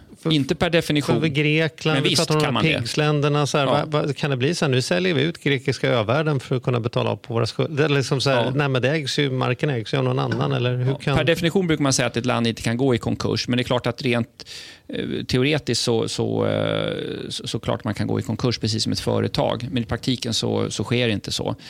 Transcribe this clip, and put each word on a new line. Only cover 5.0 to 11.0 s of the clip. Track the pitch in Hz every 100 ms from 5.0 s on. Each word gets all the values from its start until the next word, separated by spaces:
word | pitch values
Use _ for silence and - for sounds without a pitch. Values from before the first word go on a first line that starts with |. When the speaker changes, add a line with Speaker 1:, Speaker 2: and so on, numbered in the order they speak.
| 185
Speaker 1:
vi | 147
ut | 156 -
grekiska | 147 139 139 120 135
övärlden | 127 104 139 156 139
för | - 127
att |
kunna | - 123
betala | 113 127 113
av | 110
på | -
våra | 117 117
skulder? | - 131 143
Det | 151
är | 139
liksom | 131 139
så | 139
här, | 127 117
Speaker 2:
Ja. | 135
Speaker 1:
nej, | 139
men | 127
det | 123
ägs | 160 131 -
ju, | 143
marken | 127 123 123 151
ägs | 123 107
ju | 139
av |
någon | 127 127
annan, | 135 113 143
eller | 131 123 123
hur | 127
Speaker 2:
Ja, |
Speaker 1:
kan | 135